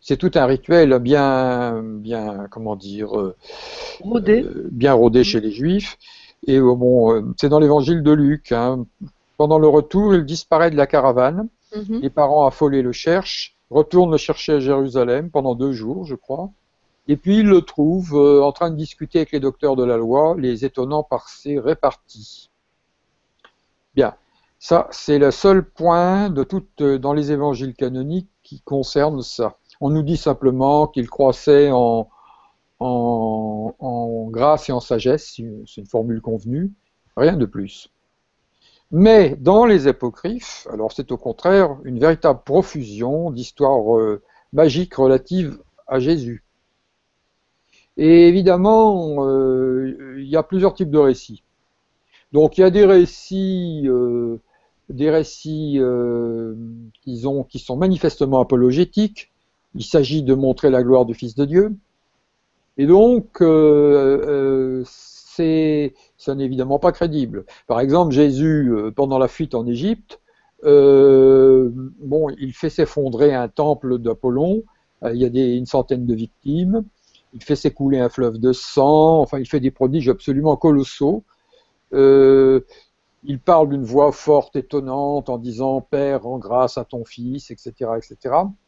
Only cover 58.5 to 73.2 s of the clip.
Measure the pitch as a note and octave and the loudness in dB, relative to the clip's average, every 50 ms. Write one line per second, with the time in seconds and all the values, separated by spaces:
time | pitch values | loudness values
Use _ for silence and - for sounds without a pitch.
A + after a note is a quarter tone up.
58.5 | - B2 B2 B2+ B2+ D3 F3+ F3 _ - G#3+ G#3 G#3 - - _ _ _ _ _ | 0 2 2 2 2 0 -2 -2 _ -4 -4 -4 -4 -10 -20 _ _ _ _ _
59.5 | _ _ _ _ _ - A2+ - - E3 C#3 B2 C#3+ D#3 C#3+ B2 C3+ C3+ C3+ C3 | _ _ _ _ _ -14 -14 0 0 0 0 2 -2 -4 0 0 0 0 0 -2
60.5 | B2+ - - D3 C3 B2+ B2 A#2+ C3 B2+ B2 A2+ A#2 - - A#2+ A2 - C#3+ C#3+ | -2 0 0 2 2 2 2 4 4 2 2 0 -4 -10 -10 -12 -6 -4 -4 0
61.5 | D#3 F3+ G3+ G#3+ A3 G3 _ _ _ _ _ _ _ _ _ _ _ _ _ _ | 2 2 2 0 -2 -12 _ _ _ _ _ _ _ _ _ _ _ _ _ _
62.5 | _ _ _ _ _ - C#3 C#3+ E3+ F#3+ G#3+ A#3+ B3 A#3 - - _ - F3 E3 | _ _ _ _ _ -4 2 4 6 6 6 6 4 2 -2 -6 _ 0 2 4
63.5 | D#3 D#3 D#3 D3+ D3 D3 D3 D3 C#3+ C#3+ C#3 C3+ C#3 C#3+ D3 D3 D3 C#3 C3+ C3+ | 4 4 6 4 4 4 4 4 4 4 4 2 0 0 -2 -4 -4 -2 -2 -2
64.5 | C3+ C3 C3 C3 B2+ C3 B2+ - - - - - - - _ _ - - E3 D#3+ | -2 -2 -2 -4 -6 -8 -10 -12 -16 -20 -20 -20 -20 -20 _ _ -8 -4 -2 -2
65.5 | D#3+ D#3+ D#3+ D#3 D3+ D3+ D3 C3+ _ _ _ _ _ _ - - C#3 C#3 C#3 C3 | 0 0 0 0 -2 -2 -4 -6 _ _ _ _ _ _ -10 -10 -6 -6 -6 -6
66.5 | C3 B2+ B2+ C3 C#3 C#3 - F3+ E3+ - E3+ E3+ D3+ D3+ C3+ A#2 - G2+ F#2 _ | -4 -4 -4 -2 -2 0 0 0 0 0 -4 -4 -2 -4 -4 -4 -6 -12 -14 _
67.5 | - _ _ _ A#2+ A2+ B2+ C3+ C#3 F3 F3+ D#3+ C3+ B2+ D3+ C#3+ C3+ C3 D3 D#3+ | -20 _ _ _ -2 -2 0 0 2 2 2 2 2 2 2 2 2 0 0 0
68.5 | D#3 D3+ C#3+ B2+ A#2 G#2+ G#2 A2 G#2+ - C#3 C#3 C3+ C3 C3 B2 - - D#3+ - | 0 0 0 0 0 -2 -4 -6 -4 -4 -4 -2 0 0 0 -2 -2 -6 -10 -6
69.5 | - A#2+ A2+ A#2+ A#2+ A#2 C#3 G3+ A#3 A3 _ _ - _ _ _ _ _ _ _ | -6 -6 -6 -4 -6 -4 -4 -6 -6 -6 _ _ -20 _ _ _ _ _ _ _
70.5 | _ _ - D3+ C#3+ C#3+ C#3 C#3 C#3 C3+ C3+ C#3 C3+ C3+ C3+ C3+ C3+ C3+ C3 C3+ | _ _ 2 4 6 6 8 8 8 8 8 8 8 8 6 6 6 8 8 6
71.5 | C3 C3 C3 A#2+ A#2 B2+ C3 C3 - _ D3 C#3 C3+ D#3 D#3 D3 C3+ - C#3 C3 | 6 6 4 0 -4 -8 -14 -14 -16 _ -10 -4 -2 -2 -2 -2 -4 -10 -12 -14
72.5 | B2+ - - D#3+ - - D#3+ C#3+ - - C#3+ C3+ A#2 A2+ | -12 -8 -8 -8 -2 -2 -2 -2 0 -4 -4 -4 0 2